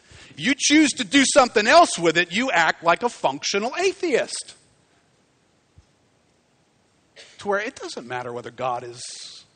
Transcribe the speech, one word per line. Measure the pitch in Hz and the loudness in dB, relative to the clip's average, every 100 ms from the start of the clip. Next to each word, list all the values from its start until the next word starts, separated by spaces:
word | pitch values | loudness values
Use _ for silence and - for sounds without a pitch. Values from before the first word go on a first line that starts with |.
| _ - - - | _ -20 -20 -8
If | |
you | 185 285 | -4 -2
choose | - 302 294 | 2 4 4
to | - | 0
do | 202 277 262 | 0 2 4
something | 294 247 220 214 | 4 4 2 4
else | 320 339 - | 6 6 2
with | 170 165 | 0 2
it, | 175 | 0
you | 185 262 | -2 0
act | 170 160 - | 0 0 0
like | 165 175 | 0 0
a | 233 | 0
functional | - 147 139 - 202 226 311 | -2 -4 -4 -4 -4 -4 -2
atheist. | 381 - 349 220 123 - - - _ _ _ _ _ _ _ _ _ _ _ _ _ _ _ _ _ _ _ _ _ _ _ _ _ - - - | -2 -2 -2 -2 -2 -8 -14 -20 _ _ _ _ _ _ _ _ _ _ _ _ _ _ _ _ _ _ _ _ _ _ _ _ _ -20 -20 -12
To | 202 | -4
where | 196 | -4
it | 220 - | -4 -10
doesn't | 359 - - | -14 -14 -10
matter | 123 123 | -10 -8
whether | 120 120 | -10 -12
God | 120 127 123 | -8 -6 -6
has | 123 120 - - - - - | -8 -16 -16 -16 -18 -20 -20